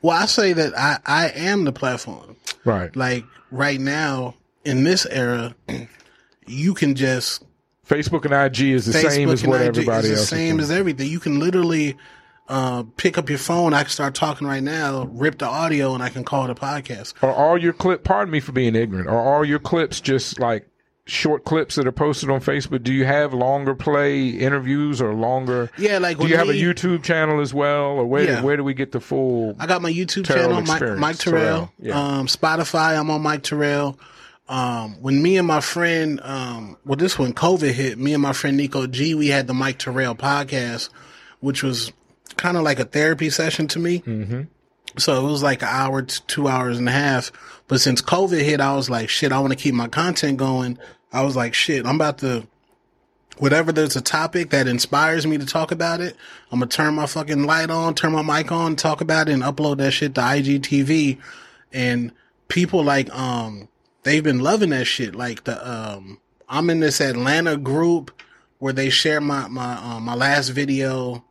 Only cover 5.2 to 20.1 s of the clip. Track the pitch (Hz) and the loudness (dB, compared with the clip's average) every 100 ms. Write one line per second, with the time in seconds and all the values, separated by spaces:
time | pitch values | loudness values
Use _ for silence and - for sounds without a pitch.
5.2 | 123 120 117 120 - 131 120 - _ _ | 0 -2 -4 -10 -12 -10 -12 -20 _ _
6.2 | _ _ - 123 160 190 147 131 131 127 | _ _ -12 -2 -2 2 0 2 2 0
7.2 | 120 - - _ _ _ _ 147 147 165 | -2 -8 -12 _ _ _ _ -2 0 -2
8.2 | 147 139 139 120 139 131 110 113 156 143 | 2 2 2 2 2 4 2 4 4 4
9.2 | 139 131 120 131 123 117 117 113 110 107 | 4 2 4 4 4 2 2 2 2 2
10.2 | 107 160 165 160 147 175 190 135 135 165 | 2 0 0 2 2 2 2 0 -2 -2
11.2 | - 143 165 185 175 160 147 135 - - | 0 2 2 2 2 2 0 -4 -14 -20
12.2 | _ _ _ 135 131 123 113 - 185 165 | _ _ _ -2 -2 -2 -6 -2 0 0
13.2 | 139 143 - 170 170 147 143 - 143 139 | -2 -4 0 2 4 4 2 -2 -4 0
14.2 | 156 147 143 135 135 160 151 135 123 117 | -2 -2 -4 -4 -4 -2 -2 -2 -6 -2
15.2 | 147 - 131 135 165 151 135 127 123 127 | -2 0 -4 -2 0 2 0 0 -4 -6
16.2 | 123 135 127 120 139 147 131 117 101 - | -2 -2 -2 -4 -6 -6 -6 -12 -12 -2
17.2 | 131 - 147 175 170 170 185 180 - 196 | 0 4 4 4 2 0 0 0 2 0
18.2 | 202 156 135 127 123 113 117 95 90 117 | 2 -2 -2 0 2 2 0 -2 0 0
19.2 | 120 143 151 147 - 170 160 - - | 4 2 2 0 0 0 0 -2 0